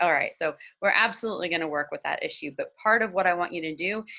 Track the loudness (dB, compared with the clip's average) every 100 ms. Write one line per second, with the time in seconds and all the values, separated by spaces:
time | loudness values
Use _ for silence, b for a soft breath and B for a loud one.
0 | 4 4 2 -2 -4 -4 B B 2 4
1 | 2 0 -6 -4 -2 -2 -2 -2 -4 -6
2 | -4 -4 -4 -8 -10 -8 -8 -2 2 4
3 | 2 2 2 2 0 -4 -6 -4 -2 -4
4 | -6